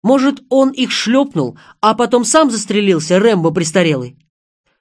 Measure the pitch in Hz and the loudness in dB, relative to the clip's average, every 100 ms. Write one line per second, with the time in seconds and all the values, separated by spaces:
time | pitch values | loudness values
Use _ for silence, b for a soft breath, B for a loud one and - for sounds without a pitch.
0 | - 269 262 277 _ 262 269 262 247 - | 2 2 2 -2 _ 0 0 0 -4 -4
1 | - 254 277 170 127 - B B 214 220 | 0 0 0 -4 -6 -8 B B -2 0
2 | 233 240 233 311 302 220 - 208 202 170 | 0 0 2 2 2 -2 -4 -2 0 0
3 | 156 180 226 202 165 160 160 190 170 139 | 0 2 2 2 0 -2 -2 0 0 -2
4 | 123 - _ _ _ _ _ _ | -6 -16 _ _ _ _ _ _